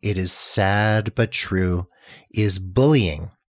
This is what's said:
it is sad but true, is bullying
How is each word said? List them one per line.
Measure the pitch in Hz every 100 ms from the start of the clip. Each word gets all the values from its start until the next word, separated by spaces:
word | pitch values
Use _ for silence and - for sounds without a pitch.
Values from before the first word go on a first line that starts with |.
it | 104 95
is | 90
sad | - - - 98 104 107 107 110
but | - 113
true, | - - 95 92 87 90 _ - - _
is | 110 104 95
bullying | 92 123 143 143 92 76 - _ _